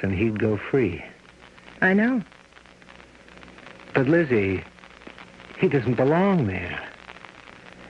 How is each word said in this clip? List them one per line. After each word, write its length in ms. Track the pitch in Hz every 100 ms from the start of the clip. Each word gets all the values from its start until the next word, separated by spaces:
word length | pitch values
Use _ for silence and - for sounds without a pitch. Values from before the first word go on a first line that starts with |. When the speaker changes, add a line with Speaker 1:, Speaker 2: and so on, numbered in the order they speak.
Speaker 1:
and 100 | 98
he'd 280 | 95 110 107
go 160 | 110 104
free. 460 | - 139 107 80 - - - - - - - -
Speaker 2:
I 140 | 185
know. 280 | 196 226 254 170 - - - - - - - - - - - - - - - -
Speaker 1:
But, 140 | - 131
Lizzie, 560 | 170 156 117 95 92 - - - - - - - - - -
he 100 | 185
doesn't 260 | 143 113
belong 540 | 123 131 160 196 185 110
there. 320 | 90 87 82 - - - - - - - - - - -